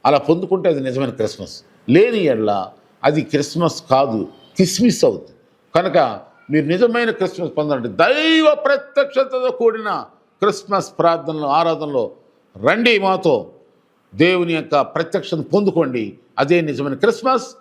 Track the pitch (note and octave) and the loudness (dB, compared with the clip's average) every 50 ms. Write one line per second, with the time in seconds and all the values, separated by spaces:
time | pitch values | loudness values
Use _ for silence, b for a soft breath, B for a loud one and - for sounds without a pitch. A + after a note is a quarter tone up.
0 | - - D3 C#3 C#3 - E3 F3 F#3+ F3+ F#3+ F#3 F#3+ F#3 D#3 C#3 C3 C3 B2 C3+ | 4 4 2 2 2 2 0 0 0 -2 -2 0 0 0 0 0 -4 -4 -4 -4
1 | C#3 B2 - - A2 G#2+ - - F#2+ - - - _ _ _ _ _ - B2 F3 | -4 -4 -4 -4 -4 -6 -4 -10 -14 -14 -16 -20 _ _ _ _ _ 4 4 6
2 | G#3+ B3 A#3 G#3+ F3+ D3 B2 A2 A2 G#2+ G2+ G2 F#2 G2+ - _ _ _ _ _ | 6 4 2 0 0 0 0 0 0 -2 -2 -2 -4 -8 -14 _ _ _ _ _
3 | - C3+ D3+ D#3 C#3 - - C#3 C#3+ - - E3 F3 D#3 - - - - C3+ C3+ | -2 0 0 0 -4 -2 -2 -2 -2 -2 -2 -2 -2 -2 -2 -4 -4 0 2 2
4 | C#3 - A2+ G#2+ F#2 - - - _ _ _ - F#3+ - - - A#3 A#3+ - - | 2 0 -2 -4 -6 -6 -10 -20 _ _ _ 0 0 0 2 2 2 2 4 4
5 | - C3 G2+ E2+ - - - _ _ _ _ _ _ _ - E3 F#3 F#3+ - F3 | 2 2 2 -2 -12 -18 -20 _ _ _ _ _ _ _ 0 0 0 2 2 2
6 | C#3+ A#2+ G#2+ F#2+ - _ _ _ _ - C#3+ D#3 D3 D3 E3+ F#3 A#3+ A3+ A3+ A#3+ | 2 2 -2 -10 -16 _ _ _ _ -2 0 0 0 0 2 2 2 2 2 0
7 | A#3+ A3+ A3 - F#3+ F3+ - - F3 D3 - D3+ D3+ D3+ D3 B2+ A2+ A#2+ F#2+ - | -2 -2 -2 -2 -4 -6 -4 -6 -8 -6 -4 -4 -2 -2 -2 -4 -4 -6 0 2
8 | E3 G#3 C4+ D4+ D#4 D#4+ D#4+ D#4+ D#4 D4+ D4 D4 D4+ C#4 C#4+ C#4 - - - C#4 | 2 2 2 2 2 2 2 4 4 4 2 2 0 0 0 0 -2 -4 -2 -2
9 | C#4 C#4 - C4 C4+ C4 C4 B3+ B3+ B3+ B3 B3+ A#3 A3+ A3 A3 A3 G#3 F#3 C#3+ | -2 0 0 -2 -2 -2 -2 -2 -2 -4 -2 2 0 0 0 0 -6 -6 -6 -6
10 | A2+ - _ _ _ _ _ _ G3 G#3+ G#3+ G#3 - - G3+ F#3+ - - - - | -8 -12 _ _ _ _ _ _ -2 -2 -2 -4 -6 -4 -4 -4 -4 -6 -4 0
11 | D#3+ E3+ E3 E3 D#3 E3 D#3 D#3 D3+ C#3 C#3 D#3+ E3 E3+ D#3+ D3 D#3 D3 C#3+ B2+ | 2 2 2 0 -4 -8 -8 -6 -2 0 0 2 2 0 -2 -2 -6 -4 -2 -4
12 | A2 - - _ _ _ _ _ _ _ _ F#2+ G2+ C3+ F#3 A3+ A#3 B3 A3+ G3+ | -4 -4 -8 _ _ _ _ _ _ _ _ -2 0 0 2 2 2 2 2 2
13 | G3 F#3+ F#3+ F3+ - E3+ C3+ G#2 F2 - - _ _ _ _ _ _ _ _ _ | 2 0 0 2 2 0 0 0 -2 -8 -18 _ _ _ _ _ _ _ _ _
14 | _ _ - G2 D#3 F3 F#3 F3+ F3 E3+ E3 D#3+ - - D3+ C#3+ B2+ - - D#3+ | _ _ 0 2 2 4 4 2 0 -2 -2 -4 -2 0 0 0 0 0 -4 -6
15 | E3 E3 - F#3+ D3+ - F3 D#3 C#3 - - G#3 G#3 G3 - E3 D#3 C3+ B2 A#2+ | -6 -4 -4 -6 -4 -4 -6 -6 -4 0 0 2 2 2 0 0 -2 0 -2 -4
16 | G#2+ G2+ - - _ _ _ - C#3 C#3+ F3 F3 E3 D3+ C3+ A#2+ C#3 C#3+ C3+ C3+ | -6 -6 -10 -16 _ _ _ -2 0 2 2 2 2 -2 -4 -6 -6 -6 -2 0
17 | - A#3 A#3 - A3 B3+ C4 A#3+ A#3+ - - - | 0 0 0 0 -2 0 0 0 -2 -8 -18 -20